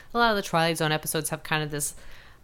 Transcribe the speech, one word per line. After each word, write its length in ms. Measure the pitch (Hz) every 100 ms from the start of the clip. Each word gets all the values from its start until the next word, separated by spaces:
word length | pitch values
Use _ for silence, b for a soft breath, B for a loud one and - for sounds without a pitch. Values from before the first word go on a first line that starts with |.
| B
a 40 | 233
lot 120 | 233
of 60 | 202
the 60 |
Twilight 360 | - 165 165 165
Zone 140 | 156
episodes 360 | 156 156 165 147
have 120 | 156
kind 200 | - 156
of 80 | 151
this, 240 | 147 - - B B B B